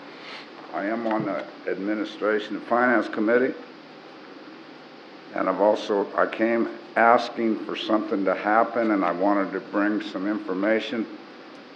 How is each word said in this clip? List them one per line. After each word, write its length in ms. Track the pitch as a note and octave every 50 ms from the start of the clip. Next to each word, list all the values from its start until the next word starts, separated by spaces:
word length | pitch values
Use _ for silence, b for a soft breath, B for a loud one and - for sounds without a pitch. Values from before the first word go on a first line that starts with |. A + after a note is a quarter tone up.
| B B B B B B B B B B - - - - -
I 120 | F2 G2
am 200 | G2+ A#2 A#2 A#2
on 200 | A2+ G#2+ A2 G#2+
the 180 | G2+ F#2 D2 C2 - - - - -
Administration 840 | F2+ F2+ F#2+ G2+ G#2+ G#2+ G2 - - - F#2+ G#2+ G#2+ G#2+ G#2 - G#2
and 80 | F#2 -
Finance 440 | - A#2 A#2+ B2 B2+ A#2+ A2 G#2 -
Committee, 460 | - A#2 G#2+ A2 A#2+ B2 C3 B2+ - - - - - - - - - - - - - - - - - - - - - - - - - - - - - - - - - - - - -
and 140 | F#2+ - -
I've 120 | F#2 F2+
also, 460 | G2 G#2+ G#2+ A2 - - G#2+ G2+ - - -
I 100 | - F#2
came 420 | F2+ - - A2+ A#2 A#2 A#2 A2+ - - - - - -
asking 640 | G#2+ A2+ A#2 A#2+ A#2+ - - - - A#2 A2+ G#2+ -
for 160 | - - F2+
something 480 | - - G#2+ A2 G#2 G2+ - A2+ G2 G2
to 100 | F#2 F#2
happen, 560 | - - G#2 G#2+ A2+ A#2+ A#2 - A#2+ A2+ A2 G#2+
and 120 | G2 F#2+
I 80 | F2 E2+
wanted 400 | E2+ F#2 G2+ G2+ G2+ G2 F2+ F#2+
to 80 | F#2+
bring 400 | - - F#2+ G#2 G2+ G#2 G#2+ G2+ -
some 240 | - - G2 F#2 G#2
information 800 | G#2+ G#2 - F#2+ F#2 F#2 G2 G#2+ A2 A2 - - - A#2 G#2 - - - - - - - - - - - - - -